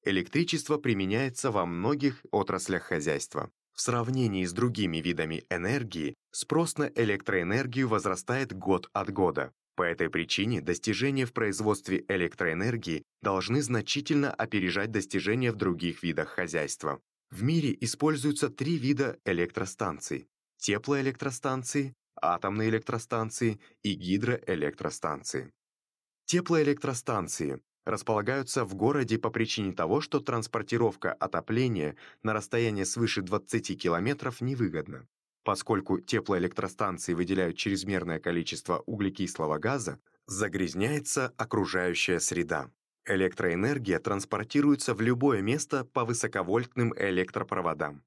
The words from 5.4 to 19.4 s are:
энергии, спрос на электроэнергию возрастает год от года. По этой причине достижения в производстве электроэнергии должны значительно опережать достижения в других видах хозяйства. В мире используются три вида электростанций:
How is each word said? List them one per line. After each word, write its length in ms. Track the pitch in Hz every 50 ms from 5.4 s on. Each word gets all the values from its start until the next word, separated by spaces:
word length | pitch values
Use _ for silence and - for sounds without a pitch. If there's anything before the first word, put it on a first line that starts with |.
| - _
энергии, 680 | 92 87 87 101 127 143 120 101 87 85 76 71 71 _ _ _
спрос 440 | - - - _ 147 160 170 160 -
на 140 | 151 147 139 -
электроэнергию 920 | - 117 107 101 98 - - 98 92 85 87 104 127 135 127 117 131 131 117
возрастает 640 | 110 101 92 101 92 85 - - 120 135 135 -
год 380 | 90 95 87 - 95 - - -
от 180 | _ 98 95 107
года. 400 | 101 98 95 85 73 67 67 67 _ _ _ _ _
По 60 | -
этой 260 | 90 85 85 - 85 80
причине 520 | - 85 82 78 - - 101 113 120 87
достижения 680 | 73 78 87 - - 110 104 101 123 139 139 135 131
в 60 | 123
производстве 720 | - - 113 104 95 95 107 107 104 98 - - 95 - -
электроэнергии 960 | - 101 92 85 82 - - 92 85 80 85 98 120 123 117 - 87 80 73 - _ _ _
должны 380 | - 101 98 95 92 101 120 147
значительно 680 | - 113 123 110 98 - - 143 143 - 156 143 139 127
опережать 640 | - - 113 113 - 104 92 90 82 98 98 113
достижения 580 | 107 104 95 - - 95 95 98 110 127 127 120
в 60 | 107
других 480 | 101 101 95 87 85 85 85 82 - -
видах 240 | 85 78 76 78 -
хозяйства. 720 | - - 90 80 82 82 76 71 - - - 78 69 65 _ _ _ _ _ _
В 120 | - 90
мире 340 | 107 135 160 170 147 127 - -
используются 680 | 131 113 - - 147 156 156 139 127 151 143 - 147 131
три 260 | - - 131 147 170
вида 420 | 151 120 135 143 127 143 120 - - _
электростанций: 1040 | 104 92 85